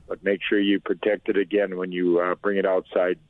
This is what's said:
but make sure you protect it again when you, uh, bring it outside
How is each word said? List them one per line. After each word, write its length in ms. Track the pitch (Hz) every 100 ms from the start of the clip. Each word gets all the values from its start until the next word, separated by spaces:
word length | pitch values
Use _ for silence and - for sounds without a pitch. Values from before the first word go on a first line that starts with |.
| -
but 140 | 95
make 160 | 98 98
sure 160 | - 104
you 220 | 101 98
protect 480 | - 90 107 101 -
it 80 | 101
again 400 | 92 101 98 92
when 160 | 92
you, 280 | 90 90 87
uh, 140 | 90 85
bring 200 | 104 98
it 80 | 95
outside 520 | 95 - 101 90 92